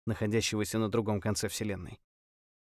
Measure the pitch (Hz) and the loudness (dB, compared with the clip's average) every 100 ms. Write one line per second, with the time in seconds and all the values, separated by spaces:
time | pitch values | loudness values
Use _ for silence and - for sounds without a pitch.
0 | - 107 107 110 - 107 104 113 110 117 | -4 -2 2 2 2 0 0 0 2 2
1 | 107 104 110 101 104 - 107 92 85 - | 2 0 0 0 -2 -2 -4 -4 -8 -14
2 | _ _ _ _ _ _ | _ _ _ _ _ _